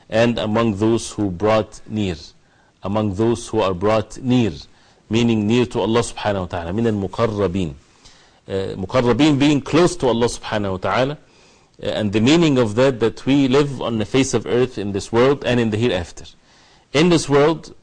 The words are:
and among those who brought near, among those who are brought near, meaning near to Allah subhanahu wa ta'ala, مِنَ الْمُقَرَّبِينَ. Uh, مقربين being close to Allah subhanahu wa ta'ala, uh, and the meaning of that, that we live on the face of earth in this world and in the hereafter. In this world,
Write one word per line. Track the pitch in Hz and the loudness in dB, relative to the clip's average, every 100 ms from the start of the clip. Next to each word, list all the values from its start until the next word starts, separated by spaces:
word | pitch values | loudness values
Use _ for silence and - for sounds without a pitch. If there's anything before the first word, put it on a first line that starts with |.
| - | -4
and | 110 120 113 | 0 0 0
among | 107 110 117 95 | -2 0 0 2
those | 110 113 - | 2 0 -2
who | - 101 | -4 -4
brought | 85 107 110 104 - - | 0 2 2 0 -8 -8
near, | 107 98 78 - _ _ _ _ _ | -4 -4 -6 -12 _ _ _ _ _
among | 95 107 107 | -6 -2 -2
those | 95 113 113 - | 0 0 0 -2
who | 110 | -2
are | 95 | 0
brought | 87 104 110 104 - | 0 0 0 -2 -6
near, | 127 123 107 71 - _ _ _ - | 0 0 0 -4 -14 _ _ _ -4
meaning | 110 117 113 104 | 0 2 2 2
near | 120 120 | 2 0
to | 120 | -2
Allah | 101 117 | 0 0
subhanahu | - - 107 98 | -2 -4 -4 -4
wa | 87 | -4
ta'ala, | 90 85 | -6 -6
مِنَ | 104 117 104 95 | -2 -2 -2 -4
الْمُقَرَّبِينَ. | - 113 101 95 95 82 71 _ _ - - _ _ - | -2 -2 0 -2 -2 -6 -8 _ _ -20 -20 _ _ -10
Uh, | 95 98 | -8 -6
مقربين | 104 92 131 123 117 151 139 | -8 -2 0 2 4 4 4
being | 143 143 | 2 2
close | - 156 175 | 2 2 2
to | - 131 | 2 0
Allah | 113 120 | 2 0
subhanahu | - - 110 98 | -2 -6 -4 -4
wa | 92 | -4
ta'ala, | 98 107 135 147 _ _ _ _ _ - | -2 0 -2 -4 _ _ _ _ _ -10
uh, | - | -6
and | 87 104 | -4 -2
the | 104 | 2
meaning | 123 165 160 127 | 4 4 4 2
of | 113 | 0
that, | 107 135 117 | 2 0 2
that | 113 - | -2 -2
we | 127 143 135 | 0 2 2
live | 135 143 127 | 2 0 -4
on | 104 113 | -4 -4
the | |
face | 104 135 135 | 0 0 0
of | 117 | -2
earth | - 117 127 113 | 0 0 0 -4
in | 101 | -6
this | 98 - | -6 -2
world | 113 131 143 | 2 4 2
and | - 123 | 0 0
in | 113 | 0
the | 104 | 0
hereafter. | 120 90 87 - - - _ _ _ _ _ | 0 -2 -6 -14 -20 -20 _ _ _ _ _
In | 139 180 | 2 4
this | 165 - | 4 2
world, | 139 151 160 - - | 4 4 0 -8 -20